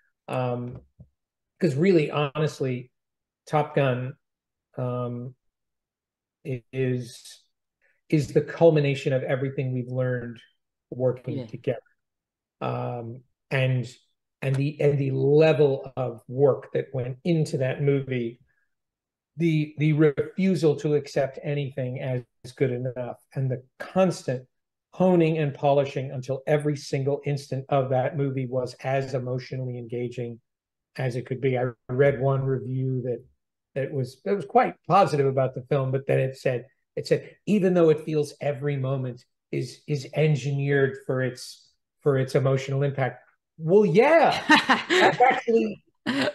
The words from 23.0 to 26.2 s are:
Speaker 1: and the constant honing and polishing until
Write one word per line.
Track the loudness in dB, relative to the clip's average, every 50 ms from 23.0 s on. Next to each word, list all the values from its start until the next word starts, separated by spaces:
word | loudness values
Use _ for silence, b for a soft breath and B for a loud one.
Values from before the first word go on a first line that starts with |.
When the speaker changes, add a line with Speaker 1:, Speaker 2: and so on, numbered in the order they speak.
| -10 -10 -12 -14 _ _ -6
Speaker 1:
and | -4 -4 -4
the | -4 -6 -8 _ _ -18
constant | -14 -2 2 2 2 2 0 -2 -6 -6 -6 -6 -8 _ _ _ _ _ _ _ _ _
honing | -2 2 2 4 6 4 4 4 2 0
and | -2 -2 -2
polishing | 0 2 2 4 4 2 0 -2 -6 -6 -6
until | -8 -8